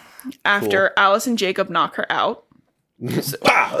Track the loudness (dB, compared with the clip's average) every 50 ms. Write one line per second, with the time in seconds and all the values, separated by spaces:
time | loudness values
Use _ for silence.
0 | -20 -20 -20 -18 -16 -16 -10 -4 -2 0 0 0 0 2 2 2 2 2 2 4
1 | 4 4 4 2 0 0 -2 0 0 -2 0 -2 -2 -2 0 0 0 0 -2 -6
2 | -4 -4 -2 -2 -2 -2 -4 -6 -12 _ _ _ _ _ _ _ _ _ _ -10
3 | -6 -4 -4 -4 -4 -4 -4 -2 2 2 2 2 2 0 4 4